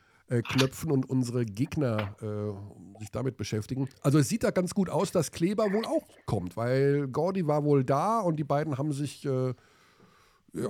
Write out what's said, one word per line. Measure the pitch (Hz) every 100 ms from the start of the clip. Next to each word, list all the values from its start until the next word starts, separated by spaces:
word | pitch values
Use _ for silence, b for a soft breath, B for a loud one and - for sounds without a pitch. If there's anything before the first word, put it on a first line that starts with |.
| _ _ -
äh, | 123
knöpfen | - 131 131 - 85
und | 139 131
unsere | 131 120 123 117
Gegner, | 98 135 - 131 110 101 107
äh, | 110 104 104 101 101 - 87 101
sich | 104
damit | 117 131 -
beschäftigen. | - 107 - 135 135 -
Also | - 147
es | 120
sieht | 226
da | 226
ganz | 185 180
gut | 208 190
aus, | 147 185
dass | 190 143
Kleber | - 170 214 214
wohl | 202 226
auch | 311 - - -
kommt, | 104 90 -
weil | 117 131 139 143 139
Gordy | 127 170 196 151
war | 147
wohl | 147 143
da | 127 139 185 226
und | 180 156
die |
beiden | 143 143 156 131
haben | 151
sich, | 139 147 -
äh, | 143 131 127 120 _ _ _ _ - _ _ _ _
ja, | - -